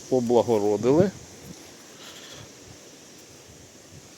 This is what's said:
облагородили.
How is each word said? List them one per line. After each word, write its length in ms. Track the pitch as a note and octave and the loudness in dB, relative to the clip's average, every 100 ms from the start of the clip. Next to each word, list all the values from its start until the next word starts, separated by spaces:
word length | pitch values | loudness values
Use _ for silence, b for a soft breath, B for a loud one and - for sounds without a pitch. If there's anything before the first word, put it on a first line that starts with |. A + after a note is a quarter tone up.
| - | -2
облагородили. 1000 | C3 A#2 A#2+ G#2+ A2 G#2 G#2 A#2 D3+ G3 - - - - - - - - - B B B B B - - - - - - - - - - - - - - - - | 0 2 2 4 2 2 0 2 4 2 -2 -20 -20 -20 -20 -20 -20 -20 -20 B B B B B -20 -20 -20 -20 -20 -20 -20 -20 -20 -20 -20 -20 -20 -20 -20 -20